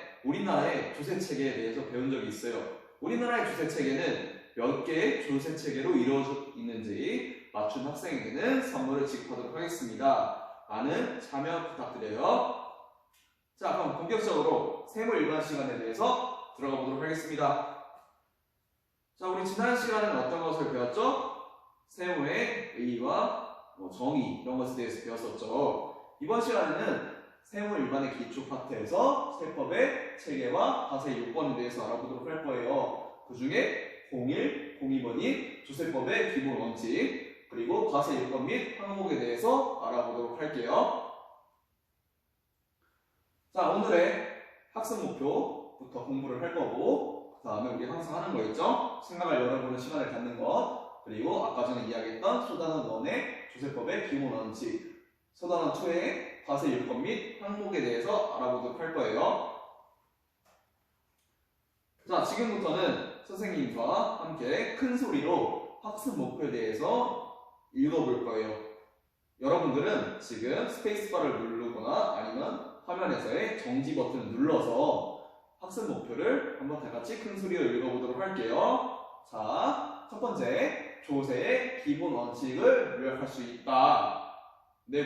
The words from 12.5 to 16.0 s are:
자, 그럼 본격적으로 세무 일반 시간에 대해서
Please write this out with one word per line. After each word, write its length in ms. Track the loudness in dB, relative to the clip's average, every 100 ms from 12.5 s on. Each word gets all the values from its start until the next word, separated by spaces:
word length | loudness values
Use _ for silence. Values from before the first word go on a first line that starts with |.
| -2 -10 -16 -20 _ _ _ _ _ _ _
자, 200 | 0 0
그럼 220 | 0 -2
본격적으로 840 | 0 0 4 4 4 4 2 -4 -6
세무 260 | -4 0
일반 260 | 2 4 2
시간에 380 | 0 -2 -2 -4
대해서 560 | -4 2